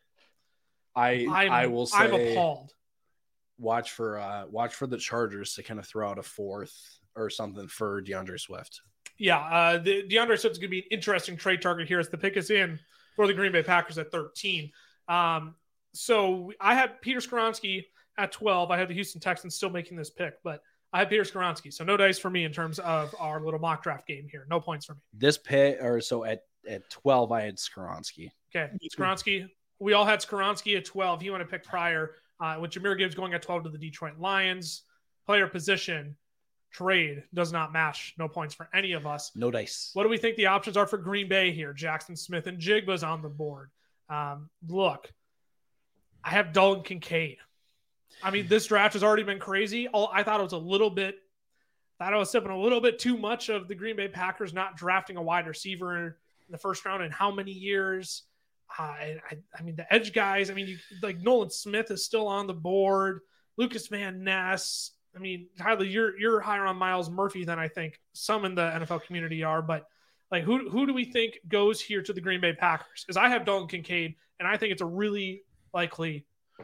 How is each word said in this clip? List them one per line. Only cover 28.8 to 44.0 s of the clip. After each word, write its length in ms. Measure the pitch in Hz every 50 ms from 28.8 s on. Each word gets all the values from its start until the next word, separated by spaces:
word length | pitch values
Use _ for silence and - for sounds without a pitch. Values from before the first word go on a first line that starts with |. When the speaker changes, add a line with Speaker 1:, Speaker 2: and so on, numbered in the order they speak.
| - 160 -
Speaker 2:
Skoronski. 560 | - 190 185 190 190 - 214 196 190 185 190 _ _ _ _ _ -
We 140 | 202 202 208
all 120 | 208 208
had 140 | 208 214 202 -
Skoronski 540 | - 208 202 190 196 208 - - 214 208
at 80 | 190 165
twelve. 340 | - - 196 190 185 175 165 175
He 80 | 196
went 140 | 196 185 175
a 20 |
pick 160 | 170 190 175 -
prior, 540 | - - 180 170 170 165 160 156 156 156 - _ _ _ -
uh, 160 | 175 160 160 160
with 120 | 165 170 -
Jahmyr 260 | 185 180 202 196 180
Gibbs 160 | 196 185 156
going 180 | 196 185 185 175
at 80 | 170 -
twelve 200 | - 180 175 160
to 60 | 160
the 100 | 151 151
Detroit 400 | 156 160 147 - - 156 147 156
Lions. 640 | 170 190 196 190 190 185 185 185 180 160 - - - _ _ _ _ _ _ _ _
Player 200 | - 202 208 196
position, 720 | - - 185 156 175 196 175 - - 175 156 147 147 143 - _ _ _ _ _ _ _ _ _ _ -
trade 500 | - 185 185 190 180 165 151 143 143 - _ -
does 180 | 170 175 165 165
not 200 | 170 160 151 156
match. 420 | 160 160 156 143 - - - - -
No 80 | 165 156
points 260 | - 175 160 151 147
for 140 | - 165 - -
any 180 | 190 196 190 175
of 140 | 160 143
us. 240 | 151 147 147 - - -
Speaker 1:
No 140 | 107 117 120
dice. 400 | 120 113 104 - - - - - -
Speaker 2:
What 80 | 190 202
do 40 | 220
we 100 | 233 226
think 180 | 226 226 226
the 100 | 226 208
options 300 | 190 190 196 196 220 190
are 100 | 202 208
for 120 | 202 - 202
Green 300 | 165 180 196 202 202 185
Bay 240 | 190 190 185 180 170
here? 200 | 160 156 143 143
Jackson 440 | 139 156 160 156 156 - - 175
Smith 300 | 160 - - 180 170 160 190
and 100 | 180 180
Jigba's 460 | 160 180 214 214 208 185 190 175 160
on 180 | 156 160 160 156
the 60 | 151
board. 420 | 143 147 156 147 143 135 135 135 _ _ _ _ _ _